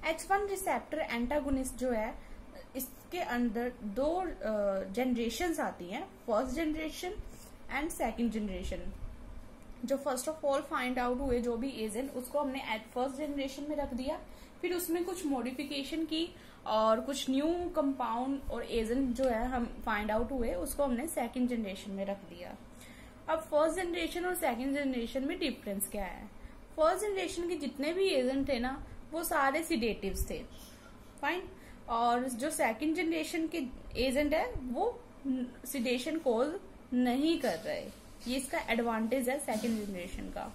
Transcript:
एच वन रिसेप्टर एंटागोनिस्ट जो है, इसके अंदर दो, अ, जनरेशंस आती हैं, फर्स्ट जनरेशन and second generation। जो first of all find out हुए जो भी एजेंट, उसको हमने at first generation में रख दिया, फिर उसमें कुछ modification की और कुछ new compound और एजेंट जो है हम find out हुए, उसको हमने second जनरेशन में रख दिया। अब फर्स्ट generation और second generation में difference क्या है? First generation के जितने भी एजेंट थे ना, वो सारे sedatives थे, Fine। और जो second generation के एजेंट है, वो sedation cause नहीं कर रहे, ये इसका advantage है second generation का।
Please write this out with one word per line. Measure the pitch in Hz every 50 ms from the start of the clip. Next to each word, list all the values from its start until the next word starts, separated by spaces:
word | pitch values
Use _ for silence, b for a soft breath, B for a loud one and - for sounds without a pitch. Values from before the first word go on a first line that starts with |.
| -
एच | 311 320 320 - -
वन | 381 403 415 403
रिसेप्टर | 392 381 - 359 285 247 - - - 302
एंटागोनिस्ट | - - 233 233 240 247 294 302 269 277 277 269 262 262 -
जो | - 247 254
है, | 247 220 214 233 294 B B B B B - - - - - - -
इसके | 269 269 - - - - - - 359
अंदर | - - 247 240 240 240 202 233 240 247 247 - -
दो, | 214 196 240 269 302 330
अ, | 370 381 339 - - - 220 220 214 202 202 196 190 196 190
जनरेशंस | 190 226 254 262 247 226 233 220 233 - 349 359 320 311
आती | 277 202 180 - 180
हैं, | 175 190 254 339 370 - - - -
फर्स्ट | 220 208 262 254 254
जनरेशन | 302 330 311 294 - - 302 - - - 359 415 - - - B B B B B - - - - 262
and | 294 339 - -
second | 320 233 226 - 240 233
generation। | 208 220 208 208 190 - - - 190 175 - - - - - - - - - - - - - - - - - - - - -
जो | 233 269 262
first | - 302 262 247 -
of | 311 311 311 -
all | 285 277 285 302 - 320
find | 285 254 247 247 254
out | 247 247 254 247
हुए | 285 269 240 240
जो | 226 240 233 226
भी | 226 277
एजेंट, | 247 - 220 214 196 220 269 269
उसको | - 254 247 - - 294
हमने | 294 277 262 269
at | - - 226 220 214 - - 247
first | 247 277 262 262
generation | 302 294 285 285 269 277 - - 285 294
में | 302
रख | 285 285 285 254
दिया, | 233 254 262 311 - - B B B B B B B
फिर | - 349 359
उसमें | 349 349 - 330 359 349
कुछ | 359 370 339 -
modification | 294 277 254 226 254 254 - 294 - 294 277 269 - - 320 330
की | 311 320 320 330 339 B B B B B B B
और | - 214 220 220 220 220 220
कुछ | - - 277 254 - -
new | 262 269 285 320 339 349 349 330 -
compound | 311 294 277 269 262 247 226 226 240 254 269 277 269 - -
और | - 233 -
एजेंट | - - 233 220 214 240 269 277 254 233
जो | 247 269
है | 262 240 220 233
हम | 254 247 247 240 233 - - -
find | 247 220 208 208 214
out | 214 220 240 226
हुए, | 277 262 233 233 -
उसको | - 339 277 - - 285
हमने | 277 247 226 277 330
second | - - 247 233 233 254 247 247
जनरेशन | 247 226 220 196 185 196 - 208
में | 196 196 196
रख | 196 202 196
दिया। | - - 175 175 175 180 - - - - B B B B B B B B B B - -
अब | 320 320
फर्स्ट | 320 - 311 294 311 320 311 359
generation | 370 349 339 359 330 320 - 359 349
और | 359 359
second | 349 339 285 240 226 254 277 277
generation | 285 285 269 262 247 233 226 - 269 254
में | 277 349 -
difference | 359 285 - - - 214 196 196 202 -
क्या | - 208 196
है? | 180 - - - 208 B B B B B B B - - -
First | 311 320 370 370 415
generation | 415 403 381 359 311 294 330 349 339
के | 349
जितने | 311 285 247 247 - 269 302 339
भी | 370 392 381
एजेंट | 349 262 254 247 262 277 269 277
थे | 277 240
ना, | 233 254 269 277 - B B B B -
वो | 302 320 339
सारे | - 349 311 277 269 269 311 330
sedatives | - 339 233 220 226 202 - - 196 180 - - -
थे, | 190 156 - - B B B B B B B B B - - - - -
Fine। | - 277 330 359 381 - B B B B B B B -
और | 240 226 240 240 240 240 254
जो | 269 247 214 254 311
second | 302 - 311 233 226 226 302 302 320
generation | 330 359 320 330 320 311 - - 339 320 311
के | - 330 269 240 - - - - - -
एजेंट | 240 269 240 277 302 294 294
है, | 330 392 508
वो | 480 - 262 254 233 269 381 466 480 - - - - - - 277 262 262 247 - - - -
sedation | - - 277 226 254 240 254 254 320 302 320
cause | - 262 226 220 254 302 330 392 - - - - - - -
नहीं | 247 247 247 240 262 285 320 339 330
कर | 330 233 175 160
रहे, | 190 151 151 - - - - - - - - - - 240
ये | 247
इसका | 269 247 - - 220
advantage | - - 233 233 233 233 226 220 226 226 240 269 254 240
है | 262 294
second | - - 226 220 - 240 226 220 208 202
generation | 196 180 175 190 - -
का। | 196 190 185 185 - - -